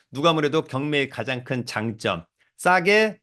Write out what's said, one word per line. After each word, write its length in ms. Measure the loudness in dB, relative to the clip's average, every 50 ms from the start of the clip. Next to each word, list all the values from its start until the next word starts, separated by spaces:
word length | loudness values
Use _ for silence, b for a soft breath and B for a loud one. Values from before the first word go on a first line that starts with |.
| _ _
누가 220 | -4 0 2 2 2
뭐래도 300 | 2 2 2 0 0 -2
경매의 460 | -2 -4 -4 -4 -2 0 -2 -2 -2
가장 360 | -4 -6 -6 -4 -6 -6 -6
큰 200 | -6 -4 -4 -4
장점, 600 | -4 -6 -4 -4 -4 -6 -4 -2 -2 -2 -4 -6 _ _ _ _ _ _ -4
싸게 640 | 0 2 2 4 4 4 4 4 4 2 -2 -6